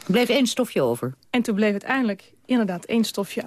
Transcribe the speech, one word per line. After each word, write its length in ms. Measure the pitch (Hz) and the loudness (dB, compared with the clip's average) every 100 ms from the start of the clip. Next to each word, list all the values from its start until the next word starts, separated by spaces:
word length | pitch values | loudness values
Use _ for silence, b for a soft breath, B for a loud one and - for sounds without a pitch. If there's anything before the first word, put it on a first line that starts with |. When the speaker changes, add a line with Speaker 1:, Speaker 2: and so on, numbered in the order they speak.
| - | 0
Speaker 1:
Er 60 | |
bleef 160 | 208 240 | 2 4
één 180 | 277 240 | 2 2
stofje 360 | - 240 185 | 0 -2 0
over. 320 | 131 120 123 131 - | 0 0 -4 -10 -6
Speaker 2:
En 120 | 254 | -4
toen 120 | 226 | 0
bleef 160 | 202 214 | 0 0
uiteindelijk 640 | 202 - 269 233 196 - _ | 0 -2 -2 -2 -4 -10 _
inderdaad 400 | - 254 202 175 | -2 0 0 -4
één 200 | - 226 | -2 0
stofje 380 | 214 - 196 - | 0 -2 -6 -6